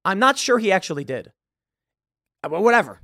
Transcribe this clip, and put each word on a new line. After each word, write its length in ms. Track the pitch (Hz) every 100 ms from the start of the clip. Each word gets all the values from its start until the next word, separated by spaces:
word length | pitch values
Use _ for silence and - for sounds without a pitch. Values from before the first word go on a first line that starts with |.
I'm 140 | 175 196
not 180 | 262 269
sure 220 | - 240
he 140 | 220
actually 320 | 185 - 147
did. 280 | 135 123 87 _ _ _ _ _ _ _ _ _ _ _
Uh, 60 | 147
but 140 | 160
whatever. 380 | 226 240 135 92